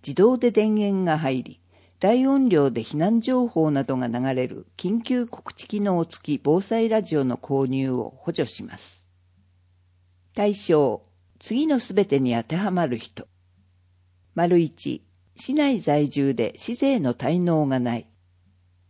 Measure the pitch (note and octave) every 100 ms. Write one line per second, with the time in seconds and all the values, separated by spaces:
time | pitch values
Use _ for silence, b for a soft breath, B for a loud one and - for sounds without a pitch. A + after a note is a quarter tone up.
0 | - C#3+ G#3+ B3 B3 G#3+ G#3+ G#3+ G3+ G3
1 | F3+ D#3 D3 C3 - - b b b b
2 | F#3+ B3 C4+ C#4 B3+ D#3+ C#3 A#2 A2 D3+
3 | F3+ A#3 A3+ B3+ A#3+ E3+ D#3 C#3+ C3 C3
4 | A#2+ A#2+ C3 C3 B2+ G#2+ - - F3+ A#3
5 | A3+ B3+ A#3+ - - - - G#3 G3+ F3+
6 | E3 - - C#3+ C#3+ E3+ - A3+ A3+ A3
7 | F3 D#3 C3 A#2+ - C3+ C3+ C3 C3 B2
8 | - - - E3+ C3+ - G2 - - -
9 | _ _ _ _ _ _ _ _ _ _
10 | _ _ _ - G#3 G3+ - D#3 C#3 G#2
11 | - _ _ _ - A#3 D#4+ C4 - G3
12 | G3 C#3 B2+ A#2 - E3+ G3+ F3+ D#3 A#2
13 | - - - _ _ _ _ _ _ _
14 | _ _ _ E3 F3 F3 E3 - C#3+ B2
15 | - _ _ - - D4 C#4+ A3+ D#3 D3
16 | C#3+ C#3+ C#3 A#2+ A2+ - - A#3+ C#4 B3+
17 | C3 A#2+ C3 F3 F3 D#3+ C#3+ C3 B2 A#2
18 | - _ _ _ _ _ _ _ _